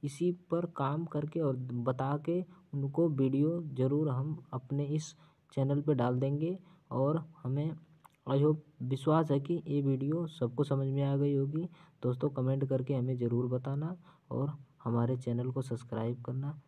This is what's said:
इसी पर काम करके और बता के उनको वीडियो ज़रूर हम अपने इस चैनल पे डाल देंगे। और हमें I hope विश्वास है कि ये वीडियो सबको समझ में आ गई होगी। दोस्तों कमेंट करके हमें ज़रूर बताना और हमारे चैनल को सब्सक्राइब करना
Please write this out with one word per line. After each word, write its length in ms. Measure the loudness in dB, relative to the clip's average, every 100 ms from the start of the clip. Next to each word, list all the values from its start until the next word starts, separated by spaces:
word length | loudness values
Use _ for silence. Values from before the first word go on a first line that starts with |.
इसी 280 | -8 -2 -2 -2 -2
पर 160 | -2 -2 -2
काम 280 | -2 0 -2
करके 340 | -4 -4 0
और 160 | 0 0
बता 600 | -2 -2 0 0 0 -2
के 220 | 0 -2 -2 -12 -8
उनको 340 | -4 -2 2 2
वीडियो 500 | 4 2 4 2 2 -4
ज़रूर 340 | 0 2 2 2
हम 340 | 0 -2 -6 -6
अपने 340 | -10 -4 -2 0
इस 280 | -2 -4 -14 -20 _ _
चैनल 280 | -2 2 2
पे 120 | 2
डाल 240 | 2 4 2
देंगे। 380 | 0 0 -2 -4 -10 -20 _
और 320 | 0 2 2 -4 -10
हमें 280 | -4 -2 -2 -4 -14 -20 -20 _ 0
I 100 | 4
hope 200 | 4 2 -2 _
विश्वास 460 | -4 -2 4 4 4
है 80 | 2
कि 220 | 2 -4 0
ये 140 | 0
वीडियो 440 | 2 2 0 -2 -4
सबको 360 | -2 -2 0
समझ 220 | 0 2 0
में 140 | 0
आ 140 | 2 2
गई 180 | 2
होगी। 340 | 2 0 -2 -4 -10 -20 _
दोस्तों 280 | -2 0 -2
कमेंट 380 | 0 0 0 0
करके 260 | 0 0
हमें 220 | -2 0 0
ज़रूर 280 | 0 2 0
बताना 480 | -2 -2 -4 -4 -6 -14 -20 _
और 260 | -4 -4 -6 -16 _
हमारे 340 | -2 0 2 0
चैनल 320 | -2 -2 -2
को 120 | -4
सब्सक्राइब 600 | -4 -6 -6 -4 -2 -4
करना 380 | -6 -6 -6 -8